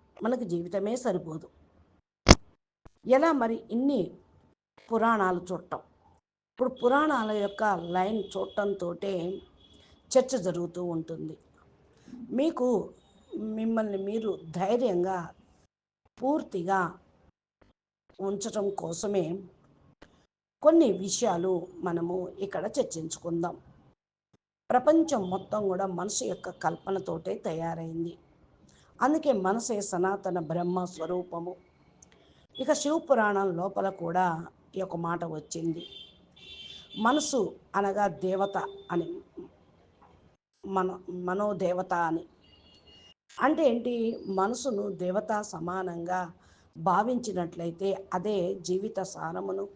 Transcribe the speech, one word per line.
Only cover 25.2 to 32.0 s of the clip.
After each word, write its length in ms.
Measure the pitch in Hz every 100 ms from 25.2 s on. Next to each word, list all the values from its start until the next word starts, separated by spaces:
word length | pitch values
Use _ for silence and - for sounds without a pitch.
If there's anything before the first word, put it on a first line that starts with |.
| 180
మొత్తం 380 | 185 - 214 196
కూడా 180 | 185 196
మనసు 380 | 175 202 -
యొక్క 260 | 220 180 180
కల్పనతోటే 840 | - 160 170 190 190 180 160 190
తయారైంది. 840 | 208 202 160 165 165 165 165 170 - _ _ _ _ - _ _ -
అందుకే 300 | 254 311 294
మనసే 480 | 214 185 226 233 208
సనాతన 580 | 202 175 185 202 190 175
బ్రహ్మ 460 | 156 170 175 180
స్వరూపము. 720 | 180 160 165 180 180 170 175 185 _ _ _ _